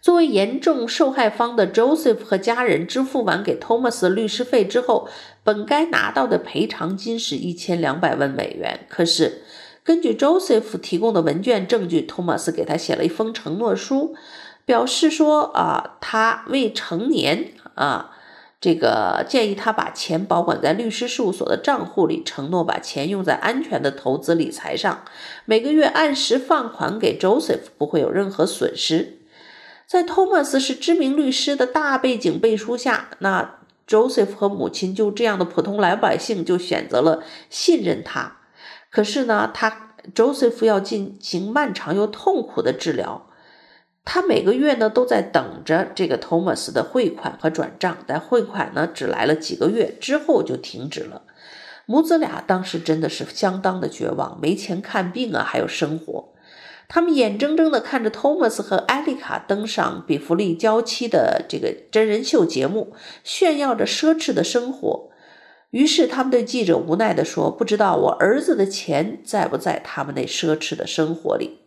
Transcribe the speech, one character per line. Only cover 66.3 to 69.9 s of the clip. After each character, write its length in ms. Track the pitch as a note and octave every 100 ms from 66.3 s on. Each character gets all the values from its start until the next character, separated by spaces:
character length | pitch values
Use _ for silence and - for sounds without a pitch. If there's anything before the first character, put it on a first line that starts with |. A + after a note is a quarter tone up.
对 120 | B3
记 220 | G#3+ B3+
者 140 | G3 D#3+
无 180 | D#3+ F3
奈 160 | A3
地 140 | E3+ D#3
说 240 | - D3+
，“不 100 | -
知 140 | A3 G#3
道 200 | G3+ E3+
我 140 | -
儿 280 | - F#3+ C4
子 160 | - A#3+
的 80 |
钱 560 | G3 - - D3 F#3+ -
在 240 | - G#3 E3+
不 120 | C3+
在 200 | F3 -
他 180 | -